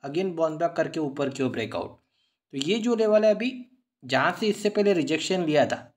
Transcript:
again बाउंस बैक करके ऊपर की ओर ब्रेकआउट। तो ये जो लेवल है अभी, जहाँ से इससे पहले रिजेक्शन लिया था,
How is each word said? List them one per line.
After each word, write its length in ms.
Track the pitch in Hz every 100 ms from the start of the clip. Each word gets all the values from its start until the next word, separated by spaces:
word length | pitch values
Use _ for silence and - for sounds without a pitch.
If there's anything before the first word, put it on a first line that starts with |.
| 143
again 260 | 151 190 165
बाउंस 220 | 160 156
बैक 140 | 170
करके 260 | 165 151 165
ऊपर 300 | 147 135 135
की 140 | 135
ओर 60 | 131
ब्रेकआउट। 420 | 120 107 87 - - _ _ _ _ _
तो 40 | 139
ये 180 | 143 226
जो 160 | 226 226
लेवल 300 | 220 214 214
है 40 |
अभी, 200 | 208 240 262 - _ _ _
जहाँ 280 | 127 127 151
से 140 | - 220
इससे 220 | 202 208
पहले 240 | 208 202
रिजेक्शन 500 | 185 135 156 - 185
लिया 220 | 165 147 117
था, 280 | - -